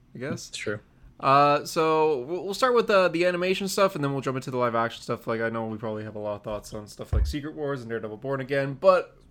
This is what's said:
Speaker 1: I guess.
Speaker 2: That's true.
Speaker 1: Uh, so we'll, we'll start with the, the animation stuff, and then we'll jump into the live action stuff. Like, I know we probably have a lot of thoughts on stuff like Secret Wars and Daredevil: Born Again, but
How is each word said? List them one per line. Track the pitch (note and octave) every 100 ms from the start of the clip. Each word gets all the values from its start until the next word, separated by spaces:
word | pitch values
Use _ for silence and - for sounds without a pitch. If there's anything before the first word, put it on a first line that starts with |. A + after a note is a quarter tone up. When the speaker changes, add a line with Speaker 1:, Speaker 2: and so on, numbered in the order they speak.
| _ -
Speaker 1:
I |
guess. | C3+ E3+ -
Speaker 2:
That's | -
true. | - G#2 - _ - -
Speaker 1:
Uh, | C#3 C#3 D3 D3
so | E3 F3 D#3+ D#3 D#3 C#3+
we'll, | B2 F3+ E3+
we'll |
start | F#3+ B3+
with | A#3+ A3+
the, | G3+ F3+
the | E3 F3+
animation | F3 F3+ F#3+ G3
stuff, | G#3 F#3+
and | E3+
then | C#3+
we'll | C#3
jump | C3 C3
into | C#3
the | B2+
live | A#2+
action | A2+ A#2 -
stuff. | - A#2 -
Like, | A2+
I | A2+
know | A2+ A2
we | G#2+
probably | A2+ G#2+
have | G#2+ G#2+
a |
lot | G#2
of | G#2
thoughts | A2+ G#2 -
on | G#2+ G#2
stuff | - -
like | - -
Secret | D3 D3
Wars | D3+ C#3+ C#3
and | A2+
Daredevil: | A2+ G#2+ G#2+
Born | C3+ C3+
Again, | B2+ C#3 C#3 C3+
but | F#3+ F3+ - - -